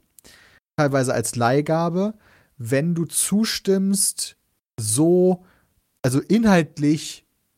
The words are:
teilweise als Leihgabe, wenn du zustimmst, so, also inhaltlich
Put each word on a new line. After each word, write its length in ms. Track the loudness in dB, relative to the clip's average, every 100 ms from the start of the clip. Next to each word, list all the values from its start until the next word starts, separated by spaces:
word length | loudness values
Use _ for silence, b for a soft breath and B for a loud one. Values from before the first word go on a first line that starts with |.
| _ -20 B B B B _ -2
teilweise 380 | 0 0 0
als 220 | -2 -4 -2
Leihgabe, 800 | 0 0 0 -2 -2 -2 -4 -6 b b b _
wenn 380 | -4 -2 0 -2
du 100 | -4
zustimmst, 1300 | -4 -2 0 -2 -4 0 0 0 0 -2 -4 -12 _ _ _ _ -8
so, 680 | -4 0 2 4 2 0 b b b b _ _
also 180 | -2 -2
inhaltlich 1040 | 2 2 4 4 2 -2 0 0 -4 -16 _ _ _